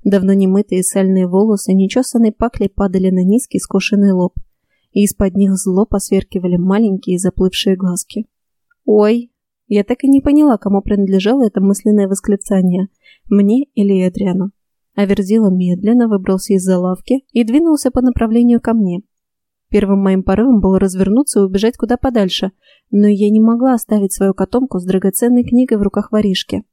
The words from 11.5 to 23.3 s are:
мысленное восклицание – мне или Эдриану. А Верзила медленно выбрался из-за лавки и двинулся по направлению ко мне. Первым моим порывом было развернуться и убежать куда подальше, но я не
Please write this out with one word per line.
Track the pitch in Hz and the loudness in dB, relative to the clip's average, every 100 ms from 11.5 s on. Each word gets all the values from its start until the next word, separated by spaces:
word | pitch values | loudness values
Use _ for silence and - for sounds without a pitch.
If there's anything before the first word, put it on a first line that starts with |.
| 196 | 0
мысленное | 196 202 214 214 196 | 0 0 0 2 0
восклицание – | 196 - 196 - 190 185 180 196 _ _ _ - | -2 -2 -4 -2 0 0 -2 -4 _ _ _ -2
мне | 202 202 240 285 - | 2 2 0 -2 -2
или | 202 190 185 | 0 2 0
Эдриану. | 180 196 185 190 _ _ _ _ - | -2 -4 -2 -6 _ _ _ _ -4
А | 196 | -2
Верзила | 202 190 220 208 | 0 0 2 2
медленно | 185 180 180 202 240 233 | 0 -2 -2 0 2 2
выбрался | 202 190 190 - | 0 -2 -4 0
из-за | 196 185 180 | -2 0 -2
лавки | 180 185 - 269 _ | -2 -6 -4 -4 _
и | 240 | -2
двинулся | 226 269 339 294 254 | 0 2 2 0 0
по | 254 | 0
направлению | 254 247 226 226 240 233 | 0 0 0 2 2 2
ко | 233 | 0
мне. | 226 190 175 - _ _ _ _ _ _ | 0 0 -4 -10 _ _ _ _ _ _
Первым | 208 196 196 | -2 0 0
моим | 196 190 | 2 0
порывом | 190 190 254 220 | 0 0 2 2
было | 190 190 | 2 0
развернуться | 196 185 185 220 294 214 | 0 -2 0 0 0 0
и | |
убежать | 196 190 214 - | 0 0 -2 -4
куда | 220 247 | -4 -2
подальше, | 269 233 190 - 190 _ _ _ _ | -2 -2 -2 -4 -6 _ _ _ _
но | 202 208 | 0 2
я | 202 | 2
не | 208 | 2